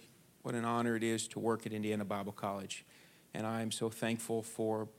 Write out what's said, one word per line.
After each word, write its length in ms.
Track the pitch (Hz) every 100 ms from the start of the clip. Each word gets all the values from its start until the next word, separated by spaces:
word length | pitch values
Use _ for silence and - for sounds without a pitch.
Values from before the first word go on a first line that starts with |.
| - - - -
what 140 | 131 120
an 100 | 117
honor 320 | 117 117 113
it 60 |
is 220 | 113 110 -
to 100 | 104
work 260 | 110 113 107
at 60 |
Indiana 320 | 107 107 107
Bible 300 | 98 104 98
College. 520 | - 104 98 98 - - - - - -
And 140 | - 110
I 140 | 113
am 100 | 113
so 180 | - 113
thankful 520 | - 113 113 - 113
for 460 | 107 - 110 110 110